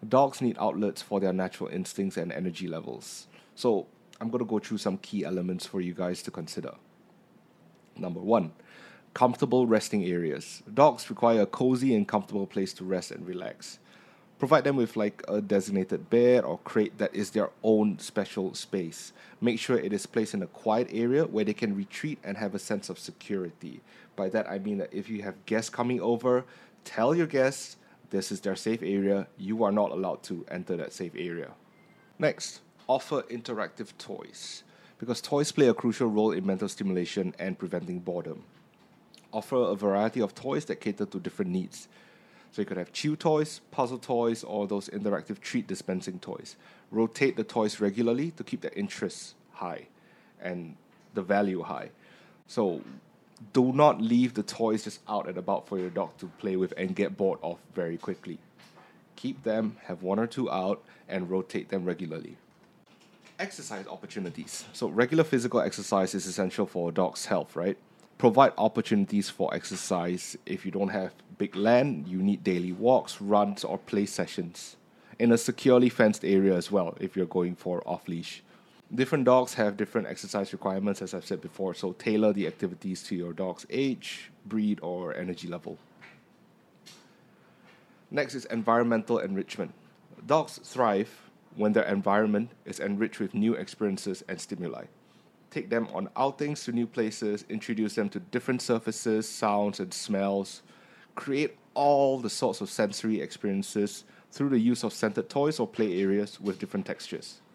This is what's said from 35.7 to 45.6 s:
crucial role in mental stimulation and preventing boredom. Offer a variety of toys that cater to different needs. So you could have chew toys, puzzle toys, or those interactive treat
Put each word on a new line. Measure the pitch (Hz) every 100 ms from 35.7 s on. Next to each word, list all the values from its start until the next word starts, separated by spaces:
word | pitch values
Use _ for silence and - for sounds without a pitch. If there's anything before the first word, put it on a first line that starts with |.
crucial | 113 123 107 120
role | 107 107
in | 87 95
mental | 95 101
stimulation | - 101 90 87 - 90 -
and | 90 92
preventing | 92 87 85 90
boredom. | 87 87 85 76 - - _ _ _ _ _ - _
Offer | 110 - 131
a | 113
variety | 98 101 98 110 123
of | 104 -
toys | 131 143 156
that | -
cater | - 101 104
to | 95
different | 87 - 95
needs. | 92 87 - - - - - _ - -
So | -
you | 101
could | 95
have | 87
chew | - 151
toys, | 151 170 156 151 - _
puzzle | - 123 127
toys, | - 120 117 113
or | - 104 101
those | 101 98
interactive | 104 104 98 - 101
treat | - 123